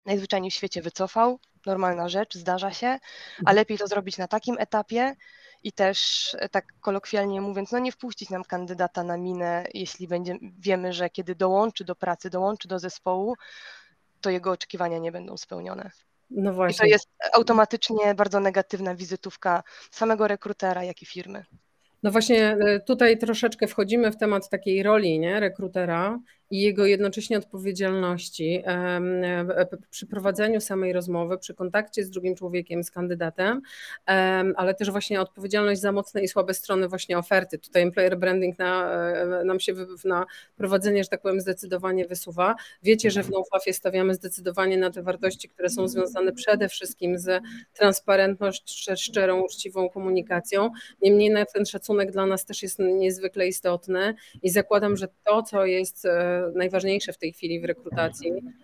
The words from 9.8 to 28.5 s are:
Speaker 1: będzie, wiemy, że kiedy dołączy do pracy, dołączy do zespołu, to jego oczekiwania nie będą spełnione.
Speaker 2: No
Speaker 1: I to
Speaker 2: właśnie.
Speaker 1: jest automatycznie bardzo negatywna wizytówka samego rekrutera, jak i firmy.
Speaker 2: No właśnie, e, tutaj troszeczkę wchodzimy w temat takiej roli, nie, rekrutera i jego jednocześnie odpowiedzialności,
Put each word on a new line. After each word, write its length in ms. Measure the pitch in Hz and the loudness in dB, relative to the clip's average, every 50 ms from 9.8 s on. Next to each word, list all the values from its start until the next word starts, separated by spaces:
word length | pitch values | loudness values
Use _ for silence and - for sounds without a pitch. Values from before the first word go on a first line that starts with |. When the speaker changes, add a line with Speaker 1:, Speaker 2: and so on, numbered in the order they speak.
| 185 - - - 180 165 | -8 -8 -10 -12 -8 -4
Speaker 1:
będzie, 280 | 175 175 180 180 180 - - 196 180 190 | -4 -4 -4 -6 -8 -10 -10 -16 -18 -8
wiemy, 340 | 185 202 190 185 180 180 180 | -2 0 0 0 0 -2 -4
że 180 | 175 180 170 | -4 -4 -4
kiedy 240 | - - 180 175 180 | -4 -6 -8 -6 -2
dołączy 500 | 165 190 185 185 196 214 226 - - 196 | 0 2 2 4 4 2 2 -2 -6 -8
do 120 | 175 180 | -10 -8
pracy, 340 | - - 175 170 - - 185 | -6 -4 -4 -4 -4 -6 -6
dołączy 380 | 170 180 185 196 220 - - 175 | -4 -2 -2 -2 -2 -4 -6 -8
do 100 | 190 180 | -8 -6
zespołu, 560 | 165 185 - - - 185 185 185 196 226 247 - - - - - - - - - - _ _ _ _ _ _ _ | -6 -8 -10 -6 -4 -2 -2 0 -2 -4 -4 -6 -10 -16 -20 -20 -20 -20 -20 -20 -20 _ _ _ _ _ _ _
to 100 | - 196 | -2 -2
jego 200 | 185 180 180 190 | -2 0 0 -2
oczekiwania 480 | 185 175 - - - 175 180 170 170 165 | -4 -4 -4 -8 -6 -4 -4 -2 -2 -4
nie 140 | 165 170 170 | -4 -6 -8
będą 240 | 175 180 - - | -8 -10 -12 -14
spełnione. 540 | 185 - - 190 175 175 185 185 185 - 190 - _ _ _ _ _ _ - | -14 -14 -12 -12 -10 -10 -10 -10 -12 -12 -14 -18 _ _ _ _ _ _ -10
Speaker 2:
No 200 | 254 202 190 202 | -6 -2 -2 0
Speaker 1:
I 20 | 185 | 0
to 0 | |
Speaker 2:
właśnie. 360 | 180 185 175 165 - 214 208 | 2 2 0 2 4 6 6
Speaker 1:
jest 200 | 214 202 - - _ - - - - | 6 6 4 -2 _ -8 0 4 6
automatycznie 840 | 240 233 - 233 220 220 - - 220 - - 226 214 208 208 202 | 6 6 6 6 6 6 4 2 -2 -2 -2 0 2 2 2 4
bardzo 260 | 190 208 202 185 202 | 2 2 2 2 2
negatywna 540 | 196 196 185 196 190 - - 185 196 185 180 | 2 2 2 0 0 -2 -2 -6 -4 -4 -6
wizytówka 680 | 175 185 165 185 - - 196 - - - 190 170 175 - - - - - - | -6 -8 -10 -10 -10 -10 -12 -12 -6 -2 0 0 0 -2 -6 -18 -20 -20 -18
samego 380 | - - 226 226 226 208 214 208 | -8 -2 0 0 2 2 2 0
rekrutera, 560 | 202 196 - 202 208 - - 185 185 180 180 | 0 -2 -4 -8 -6 -2 -2 -2 -2 -2 -4
jak 180 | 180 175 - - | -6 -8 -12 -16
i 40 | |
firmy. 380 | - - 180 180 190 196 202 185 _ - - _ _ _ _ _ _ _ _ - | -16 -14 -12 -12 -12 -14 -16 -16 _ -20 -20 _ _ _ _ _ _ _ _ -2
Speaker 2:
No 80 | 208 | 2
właśnie, 460 | 196 226 220 226 247 226 220 214 214 208 | 2 4 4 6 6 6 6 6 4 4
e, 200 | 208 208 208 202 | 4 4 4 4
tutaj 380 | - - 254 254 247 226 226 226 | 2 2 4 6 6 6 6 6
troszeczkę 480 | 226 220 220 220 - 226 220 - 214 | 2 0 0 2 0 -2 0 0 -2
wchodzimy 440 | 208 - - 202 196 226 240 240 214 | -2 0 0 -2 2 2 2 2 2
w 60 | 214 | 2
temat 320 | 214 220 208 202 196 196 - | 0 0 2 2 0 0 -2
takiej 340 | - 190 - 196 190 190 196 | -6 -4 0 0 0 2 4
roli, 360 | 208 214 214 208 175 160 156 | 4 4 4 4 4 2 2
nie, 220 | 165 175 196 214 | 0 0 0 0
rekrutera 800 | 208 185 190 - 196 180 - 185 180 170 170 170 180 202 226 240 240 _ _ _ _ - | 0 0 -2 -4 -6 -6 -2 -2 -2 0 0 0 0 -2 -2 -6 -8 _ _ _ _ -6
i 100 | 196 190 | -2 0
jego 260 | 202 208 196 202 202 | 2 2 4 4 4
jednocześnie 520 | 196 202 190 202 196 190 220 214 - 233 208 | 4 4 4 2 0 -2 -4 -4 -2 -2 -2
odpowiedzialności, 1200 | 208 - - 190 185 202 190 185 196 190 190 190 185 175 175 175 - - - - 160 160 | -2 -6 -10 -8 -6 -6 -4 -2 0 0 0 0 0 -2 -2 -4 -6 -10 -8 -4 -2 -2